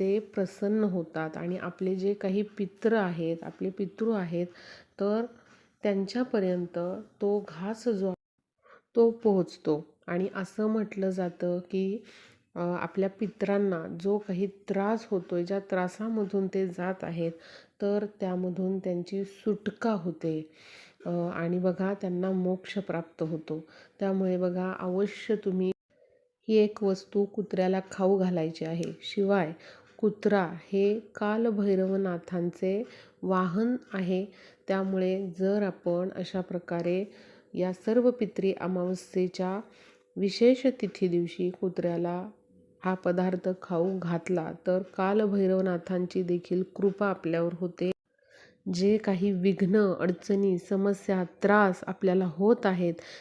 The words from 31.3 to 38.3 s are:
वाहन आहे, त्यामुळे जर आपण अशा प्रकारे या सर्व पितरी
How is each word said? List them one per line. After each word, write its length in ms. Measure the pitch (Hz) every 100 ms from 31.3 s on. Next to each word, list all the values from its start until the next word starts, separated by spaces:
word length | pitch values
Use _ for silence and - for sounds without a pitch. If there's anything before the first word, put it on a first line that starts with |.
| 220 233 208 202 190 185 196 190 175 - 180 175 - 185 196 247 - - _
वाहन 540 | 180 185 185 185 233 247 -
आहे, 340 | 190 180 185 202 - - - -
त्यामुळे 600 | 190 190 190 185 190 196 170
जर 240 | 190 208
आपण 460 | 196 185 180 175 185 -
अशा 240 | 180 190
प्रकारे 640 | 180 180 - 170 175 185 202 - - - _
या 180 | - 185
सर्व 380 | 180 - 240 247
पितरी 420 | 247 208